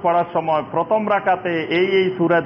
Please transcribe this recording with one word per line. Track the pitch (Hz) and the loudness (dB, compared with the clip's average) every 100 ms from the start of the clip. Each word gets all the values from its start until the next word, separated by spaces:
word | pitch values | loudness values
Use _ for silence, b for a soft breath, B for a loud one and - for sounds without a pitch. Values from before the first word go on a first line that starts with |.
পড়ার | 175 175 170 165 | 0 0 0 -2
সময় | 160 156 131 | 0 -2 -2
প্রথম | 165 170 220 214 202 | -4 0 0 0 0
রাকাতে | 196 180 180 165 151 165 | 0 0 0 -4 -2 0
এই | 190 190 | 2 2
এই | 185 185 | 0 0
সূরা | 165 170 | 2 2